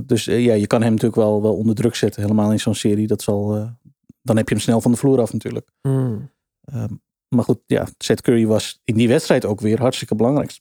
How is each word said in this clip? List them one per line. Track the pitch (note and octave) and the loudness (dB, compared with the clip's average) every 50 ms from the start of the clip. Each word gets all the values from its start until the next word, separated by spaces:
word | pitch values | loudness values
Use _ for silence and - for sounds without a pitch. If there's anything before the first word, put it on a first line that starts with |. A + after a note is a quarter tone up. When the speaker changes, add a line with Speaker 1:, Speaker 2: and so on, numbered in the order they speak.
| A#2 | -2
Speaker 1:
dus, | C3+ B2+ A2 - | 0 0 0 0
eh, | - F#2+ A#2+ B2 | 0 0 2 2
ja, | A#2+ A2 | 2 2
je | G#2 G#2 | 2 2
kan | - - A#2 | 2 0 2
hem | A2 A#2 | 2 2
natuurlijk | A2 A2 A#2+ A2+ - A2+ | 2 2 0 0 2 2
wel, | A2 G#2+ G#2+ G#2 | 2 2 2 2
wel | G#2 A2 G2+ | 2 0 0
onder | F2+ G#2+ A2+ G#2+ | 0 0 0 0
druk | G#2 A2+ A#2 - | 0 0 -2 0
zetten, | - - G#2 - - | 0 -2 -2 -2 -2
helemaal | G2+ G2+ G#2+ G#2+ G#2 G#2+ | -2 0 0 2 2 2
in | A2 G#2+ | 0 0
zo'n | - A#2 G#2+ | 0 -2 -4
serie. | - - A2 G#2 G#2+ G#2+ | -2 0 0 0 0 0
Dat | G#2+ G#2+ G2 | -2 -2 -2
zal, | - - G#2 G2+ G2+ G#2 G#2+ | -2 -2 -2 -2 -2 -2 -4
eh, | G#2+ G#2+ A#2 A#2 - _ - _ _ _ - _ _ | -4 -6 -8 -12 -16 _ -20 _ _ _ -20 _ _
dan | _ - A2 | _ 0 0
heb | A2 A2 - | 0 0 0
je | B2 | -2
hem | G#2+ - | -2 0
snel | - A#2 A2 | 0 0 2
van | - A#2+ | 2 2
de | A#2+ | 0
vloer | - - C#3 C3+ B2+ | 2 2 2 2 2
af | A2+ - - | 2 0 -4
natuurlijk. | G#2+ - - A#2+ - - _ _ _ | -6 -8 -8 -8 -10 -10 _ _ _
Speaker 2:
Hmm. | - C3+ C3+ C3 C3 B2+ A2 G2+ C3+ C3+ _ _ _ _ _ _ | -4 -2 -2 0 -2 -2 -4 -8 -10 -14 _ _ _ _ _ _
Speaker 1:
Ehm, | _ - C#3 A#2 A2 G#2+ - - _ _ _ _ _ _ C3 | _ -12 -8 -8 -8 -8 -10 -12 _ _ _ _ _ _ -2
maar | A#2+ - | -2 0
goed, | - B2 - _ | 0 -2 -2 _
ja, | - - - A#2+ - - | -2 -2 -2 -2 -6 -8
Seth | - - - A2+ - | -6 -2 -2 -2 0
Curry | - - B2 A#2 A2+ | 2 2 2 4 4
was | G#2+ A2 G#2 - - - - _ | 2 2 0 0 -4 -10 -10 _
in | - A2 | -2 0
die | G#2+ A#2+ | 2 2
wedstrijd | A2 B2 D#3+ - - D#3+ B2+ - | 4 2 2 2 2 0 2 0
ook | G2+ G#2 G2+ | -2 -4 -2
weer | G#2+ G#2+ A2 - | 0 0 0 2
hartstikke | A#2 B2+ - - - - - | 0 -2 -2 -4 -4 -4 -2
belangrijk. | G#2+ A2+ B2 D3 C#3+ A#2 - - - | 0 2 2 2 0 -2 -4 -10 -18